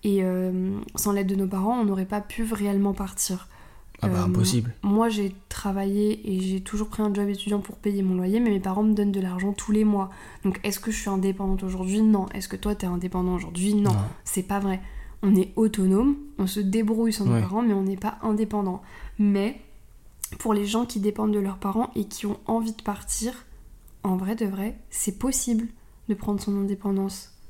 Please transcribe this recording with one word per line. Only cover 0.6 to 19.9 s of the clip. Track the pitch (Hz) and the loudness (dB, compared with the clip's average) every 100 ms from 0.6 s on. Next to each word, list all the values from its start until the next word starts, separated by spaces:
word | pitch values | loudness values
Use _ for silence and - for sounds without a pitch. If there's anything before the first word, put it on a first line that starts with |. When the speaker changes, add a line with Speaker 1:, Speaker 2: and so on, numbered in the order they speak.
| 185 196 - - | -2 -4 -6 -4
Speaker 1:
sans | 208 | 0
l'aide | 202 190 | 0 0
de | 196 | 0
nos | 190 | 0
parents, | 190 196 247 | 0 0 2
on | |
n'aurait | 214 190 190 | 2 0 -2
pas | 208 | -4
pu | 202 - 220 | -6 -4 -2
réellement | 214 202 196 202 | 0 0 2 2
partir. | 196 196 - - 185 - - - - - - | 0 -6 -4 -4 -4 -8 -20 -20 -20 -20 -2
Speaker 2:
Ah | 101 | 0
bah, | 92 | 2
Speaker 1:
Euh, | |
Speaker 2:
impossible. | 92 92 110 120 117 - | 2 4 4 2 0 -2
Speaker 1:
moi, | 202 208 226 | 2 4 4
j'ai | 214 196 190 - | 2 -2 -4 -12
travaillé | - 208 196 196 202 208 214 214 | -6 -2 -2 0 2 2 0 -2
et | 185 | -2
j'ai | 190 190 | 0 -2
toujours | 190 208 214 | -4 -4 -4
pris | - | -2
un | 214 | 0
job | 202 202 | 2 0
étudiant | 196 - 208 | -2 -2 -2
pour | 196 - | -4 -4
payer | 208 196 | -2 0
mon | 190 185 | 2 2
loyer, | 185 214 | 2 2
mais | 240 | 4
mes | 202 | 2
parents | 190 190 | 0 2
me | 214 | 4
donnent | 208 202 | 4 2
de | 196 | 2
l'argent | 185 180 196 | -2 -2 -2
tous | 196 - | -2 0
les | 214 | 4
mois. | 214 202 190 - - - | 4 4 0 -8 -18 -4
Donc, | 196 190 | -2 -2
est-ce | 208 190 | -4 -4
que | - | -4
je | 214 | -4
suis | - | -2
indépendante | 196 190 190 196 190 | 0 0 0 0 0
aujourd'hui ? | 190 185 185 208 | -2 -4 0 4
Non. | 220 208 190 | 6 4 2
Est-ce | 196 185 | -6 -6
que | 190 | -4
toi, | 208 | -2
t'es | 208 185 | -2 -2
indépendant | 180 180 185 180 | -2 -2 0 0
aujourd'hui ? | 180 165 170 196 | 0 -4 -2 2
Non. | 208 202 | 4 4
Speaker 2:
Non. | 107 104 - | 4 0 -6
Speaker 1:
C'est | - - | -6 -4
pas | 185 202 | -2 -2
vrai. | 196 190 - - - - | 0 -2 -6 -12 -12 -2
On | 196 190 | 4 6
est | 185 | 4
autonome, | - 220 214 185 190 262 285 - - | 2 2 4 4 6 4 2 -4 -4
on | 190 | -2
se | 196 | 0
débrouille | 196 214 214 226 226 | 0 2 2 2 0
sans | 214 196 | 2 2
nos | |
Speaker 2:
Ouais. | 117 | 2
Speaker 1:
parents, | 110 208 | 2 2
mais | 240 | 2
on | 196 | 2
n'est | 190 190 | 0 -2
pas | 214 - | -6 -4
indépendant. | 220 214 214 214 190 185 - - - - | -2 0 0 0 -2 -4 -10 -14 -14 0
Mais | 208 202 208 277 - - - | 2 4 0 -4 -16 -20 -20